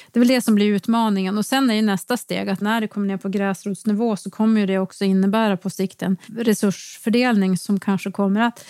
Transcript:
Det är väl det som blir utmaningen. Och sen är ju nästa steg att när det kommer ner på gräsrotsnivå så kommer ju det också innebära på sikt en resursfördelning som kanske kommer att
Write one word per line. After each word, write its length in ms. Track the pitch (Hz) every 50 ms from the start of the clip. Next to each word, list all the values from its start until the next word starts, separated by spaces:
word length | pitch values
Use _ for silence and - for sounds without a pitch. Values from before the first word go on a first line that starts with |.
| - - _
Det 60 | 233
är 20 |
väl 80 | 240 240
det 120 | 262 247
som 140 | - - 214
blir 120 | 202 208
utmaningen. 720 | 208 208 196 - - 226 233 226 220 202 196 190 185 202 208
Och 80 | 208
sen 240 | - 262 269 269 240
är 40 | 214
ju 80 | 214 220
nästa 340 | 214 196 180 - - 247
steg 320 | 226 - - 175 190 196 202
att 120 | 190 -
när 200 | 202 208 226 233
det 80 | 220 208
kommer 180 | - 208 202
ner 100 | 196 196
på 120 | 185 - 196
gräsrotsnivå 880 | 190 202 196 196 190 - - 202 190 - - 214 208 202 240 233 208
så 140 | - - 196
kommer 300 | - - 220 220 220 214
ju 60 | 202
det 120 | 190 190 190
också 260 | 190 185 - - 202
innebära 520 | 196 190 190 190 196 196 220 226 214 190
på 140 | 180 - 196
sikt 320 | - - 190 190 - - 185
en 140 | 185 190 - - - 214
resursfördelning 1200 | 226 233 233 208 - - 202 - - - - - - - 233 214 240 254 254 233 202 190 190 185 175
som 220 | - - 202 190
kanske 300 | - 208 196 185 - 196
kommer 300 | 185 - 202 196 196 214
att 240 | 233 233 233 - - -